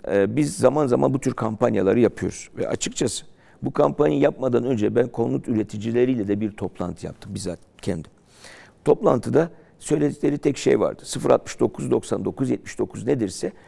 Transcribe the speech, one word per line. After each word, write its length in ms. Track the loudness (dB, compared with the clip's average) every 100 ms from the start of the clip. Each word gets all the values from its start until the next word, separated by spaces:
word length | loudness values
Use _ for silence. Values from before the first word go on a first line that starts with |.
| -2
e, 280 | 2 2 2
biz 200 | -2 2
zaman 300 | 2 4 2
zaman 280 | 2 2
bu 60 | 0
tür 120 | -2
kampanyaları 640 | -2 -4 0 0 2 2 4
yapıyoruz 500 | 4 2 -6 -6 -16 -8
ve 100 | -6
açıkçası 580 | -4 -6 -2 -4 -4 -14 -20 _ _
bu 100 | -8
kampanyayı 480 | 2 0 2 0 2
yapmadan 440 | 2 2 0 0
önce 300 | 0 0 0
ben 140 | 0 0
konut 400 | 0 -2 -2 -2
üreticileriyle 800 | -2 -2 -6 -4 0 2 0 -2
de 120 | -2
bir 100 | -2
toplantı 540 | -6 -10 -6 -8 -6 -12
yaptım 280 | -12 -12
bizzat 240 | -10 -8 -10 -14 _
kendim. 280 | -6 -6 -8 _ _ _ -20 -20 -20 _
Toplantıda 640 | 2 4 4 2 2 2 2 -4 _ _
söyledikleri 600 | -2 0 0 0 -2 0
tek 180 | -2 0
şey 240 | 2 4
vardı. 220 | 2 -2
Sıfır 260 | -8 -6 2
altmış 300 | 2 2 -2
dokuz 300 | -2 -2 0
doksan 340 | 0 0 -4
dokuz 260 | -4 -4 -2
yetmiş 280 | -2 -6 -8
dokuz 280 | -6 -6 -2
nedirse 460 | -2 -2 -4 -8 -10